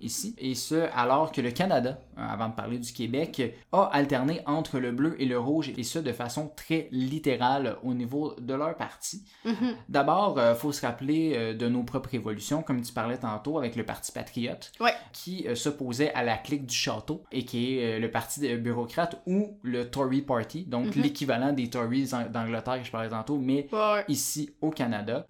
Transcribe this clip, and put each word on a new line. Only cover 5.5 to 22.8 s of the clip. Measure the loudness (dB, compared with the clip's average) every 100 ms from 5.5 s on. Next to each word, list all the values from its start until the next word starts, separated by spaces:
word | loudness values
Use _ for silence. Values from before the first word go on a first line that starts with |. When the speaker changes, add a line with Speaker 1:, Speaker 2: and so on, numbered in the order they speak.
| 0 0 -4
Speaker 1:
et |
ce, | -4 -2
de | -2
façon | -2 -4 -4 -6 -6
très | -2 -2 0
littérale | -2 0 0 2 2 4 2 0 -2
au | -2
niveau | -2 -2 -2 -2 -4
de | -4
leur | -2 -2 -4
parti. | -8 -8 -10 -10 -14 -6
Speaker 2:
Mhm. | -2 0 0 -2 0
Speaker 1:
D'abord, | 4 6 6 4 6
euh, | 6
faut | 6 2
se | 0
rappeler, | -2 -2 0 2 2 2
euh, | 0
de | 0 2
nos | 2
propres | 0 -4 -2
révolutions, | -4 -2 -4 -2 -2
comme | 0 -2
tu | -2
parlais | -2 -2 -2
tantôt | -2 -4 -2 -2
avec | 0 -2
le |
Parti | -4 -6 -8
patriote, | -8 -8 -4 -4 -6 -12 0
Speaker 2:
Ouais. | 2 2 -4
Speaker 1:
qui, | -12 -8 -4 -2
euh, |
s'opposait | 0 -2 -2 -2 2 2
à | 2
la | 0 0
clique | -2 -4 -2
du |
château, | -2 0 -2 -4 -8 -6
et | -6
qui | -2 0 0 0
est, | 0 0
euh, |
le | 0
parti | -2 -4 -2
de | 0 0
bureaucrates, | 0 -2 -2 0 -2 -2 0
ou | 2 0 -4
le | -4 -2 -2
Tory | 0 2 2
Party, | 2 0 0 -6
donc | -4 -2 0 2
Speaker 2:
Mhm. |
Speaker 1:
l'équivalent | 2 2 0 2 2
des | 2 0
Tories | -2 0 2 0
en, | -2 -2
d'Angleterre | -4 -2 -2 -2 -4